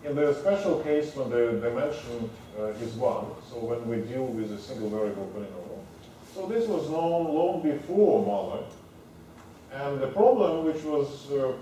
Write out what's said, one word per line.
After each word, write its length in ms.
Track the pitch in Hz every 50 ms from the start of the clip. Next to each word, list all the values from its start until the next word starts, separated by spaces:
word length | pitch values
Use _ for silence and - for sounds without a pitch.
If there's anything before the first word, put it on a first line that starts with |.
| -
in 120 | 147 143
the 180 | 143 147 147 143
special 460 | 139 - 196 202 196 - 175 160 151
case 340 | - 151 151 151 151 143 -
when 140 | 139 131 117
the 300 | 117 120 120 117 117 104
dimension, 680 | 113 120 120 117 - 151 - - - 120 120 117 113 110 - - - - - 107
uh, 100 | 107 107
is 260 | 107 107 120 113 113
one, 320 | 113 127 - - - 107 - - - - -
so 80 | 123 117
when 280 | 113 117 120 117 117 113
we 80 | 117 110 101 -
deal 160 | 123 131 131
with 280 | 127 113 113 107 104 104
a 40 | 98
single 320 | - - 107 104 110 107
variable 400 | 104 107 107 104 98 98 98 95 -
polynomial, 460 | 104 104 98 - 90 - - - - - - - - - - - - - - -
so 120 | 190 190 185
this 200 | 226 233 226 220
was 220 | 202 160 - -
known 440 | 156 165 165 175 170 170 165 160 147
long 280 | 156 170 180 180 165
before 640 | 156 156 139 - - - 180 202 208 165 - - -
Mahler, 380 | - 104 101 - - - - - - - - - - - - - - - - - - - - - - - - - - 135
and 280 | 139 139 143 143 135
the 60 | 131 -
problem 580 | - 196 220 247 254 220 196 170 160 160 160
which 180 | 160 151 156 151
was, 460 | 151 151 143 139 139 - - - 135
uh, 200 | 143 135 135 127 127 -